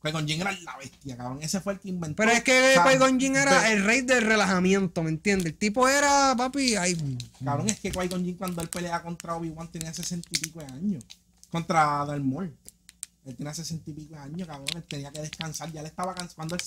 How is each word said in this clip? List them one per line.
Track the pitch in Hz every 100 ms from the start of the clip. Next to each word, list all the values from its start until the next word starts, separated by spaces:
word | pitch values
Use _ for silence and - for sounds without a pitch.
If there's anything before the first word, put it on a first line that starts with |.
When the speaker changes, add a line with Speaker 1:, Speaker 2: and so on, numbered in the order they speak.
Speaker 1:
Qui-Gon | 151 160 151
Jinn | 156
era | 196
la | 185 165 131
bestia, | 131 - 139 120
cabrón. | 123 135
Ese | 156 190
fue | 196
el | 196
que | 196
inventó, | 180 160 151
Speaker 2:
Pero | 226
es | 233
que | 254 262
Speaker 1:
o | 262
sea, | 269 262
Speaker 2:
Qui-Gon | 262 262 254
Jinn | 269 269
era | 277 269
Speaker 1:
de- | 220
Speaker 2:
el | 208
rey | 196 247
del | 254 254
relajamiento, | 220 220 190 185 185 196 190 175
¿me | 160
entiendes? | 160 208 196 160
El | -
tipo | 214 226 254
era, | 277 285 285 269 240
papi, | 254 277 254 208
ay. | 180 170 143 123 120 _
Speaker 1:
Cabrón, | 135 147 185
es | -
que | 196
Qui-Gon | 185 180 180
Jinn | 180 175
cuando | 190 170
él | 165
pelea | 175 175 170
contra | 170 170 170 170
Obi-Wan | 165 156 165
tenía | 170 160
sesenta | 170 170 175 -
y | 160
pico | 165 160
de | 143
años. | 131 202 160 - - _ _ -
Contra | 170 165 165 151 147 143
Darth | 147
Maul. | 135 135 185 123 - _ - _ - _ 135
Él | 123
tenía | 147
sesenta | 151 156 160 160
y |
pico | 151 151
de | 156
años, | 139 170 170
cabrón. | 143 139
Él | 170
tenía | - 147 139
que | 151
descansar. | 156 - 160 151 151
Ya | 156
él | 156
estaba | - 185
cansado. | 180 175 -
Cuando, | 160
él, | 175